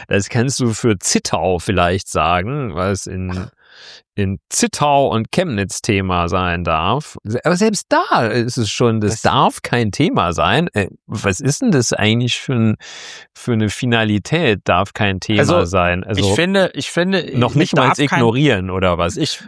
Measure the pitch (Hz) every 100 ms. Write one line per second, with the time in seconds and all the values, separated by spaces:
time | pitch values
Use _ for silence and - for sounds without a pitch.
0 | - 101 98 120 127 131 123 110 123 101
1 | - - - 98 85 90 - 92 87 95
2 | - 92 78 90 95 143 127 78 92 98
3 | - 95 92 92 92 _ _ - - -
4 | _ - 98 98 - - - - 147 139
5 | 135 107 110 - 185 107 95 - - 101
6 | 95 90 87 95 90 85 85 80 85 123
7 | - - - 113 - 180 220 214 - 294
8 | 359 208 117 120 117 123 107 - 123 113
9 | 104 101 - 120 170 - - 120 110 -
10 | 156 269 87 85 80 120 175 - 95 -
11 | - 117 98 95 131 147 254 156 117 -
12 | 104 113 120 - - 127 113 110 - -
13 | - - - - - 113 107 - 127 117
14 | 110 104 - 160 160 98 - 90 101 -
15 | 104 95 - 104 104 175 87 92 87 87
16 | 95 101 98 107 175 196 185 - 135 -
17 | 180 190 151 123 120 135 170 151 127 170
18 | 139 180 117 117 147 107 92 92 92 85
19 | 87 - 160 -